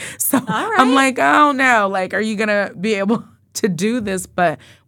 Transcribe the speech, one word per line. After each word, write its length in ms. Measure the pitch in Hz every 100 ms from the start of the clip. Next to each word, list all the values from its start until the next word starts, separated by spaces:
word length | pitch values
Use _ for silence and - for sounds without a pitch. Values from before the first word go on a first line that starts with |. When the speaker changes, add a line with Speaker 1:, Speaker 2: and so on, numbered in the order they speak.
| - -
Speaker 1:
So 180 | - 269
Speaker 2:
All 80 | -
right. 300 | 220 403 415
Speaker 1:
I'm 140 | 254
like, 240 | 269 269 254
"Oh 320 | 269 302 294
no, 360 | 262 269 226 196
like, 260 | 196 185
are 80 | 190
you 140 | 220 208
gonna 360 | 214 208 196 -
be 140 | 214 196
able 280 | 196 233 - _
<laughs> 140 | _
to 140 | - 226
do 320 | 160 208 247
this?" 260 | 208 190 -
But 320 | - 175 147 - -